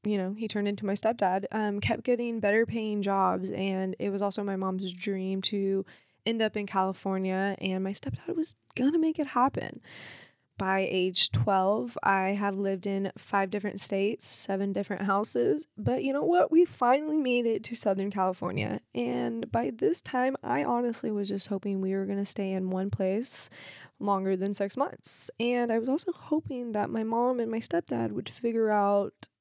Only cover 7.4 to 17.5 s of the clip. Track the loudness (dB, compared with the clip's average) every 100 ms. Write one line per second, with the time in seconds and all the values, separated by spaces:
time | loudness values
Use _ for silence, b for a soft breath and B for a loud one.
7.4 | 0 0 -2 -2 -2 -4 -6 -8 -6 -4
8.4 | -4 -8 _ 0 2 4 2 0 0 2
9.4 | 2 0 -8 -12 B B B B B B
10.4 | B -4 0 0 2 0 0 4 2 4
11.4 | 2 2 4 0 -2 -2 2 2 2 0
12.4 | -2 -2 -2 -2 -2 -2 -2 -6 -2 0
13.4 | 0 -2 -4 -2 -2 2 0 4 4 6
14.4 | 4 0 0 -2 -4 -2 2 2 2 2
15.4 | 2 2 -2 -6 -2 0 0 0 2 4
16.4 | 6 6 4 2 4 4 2 0 2 2
17.4 | 2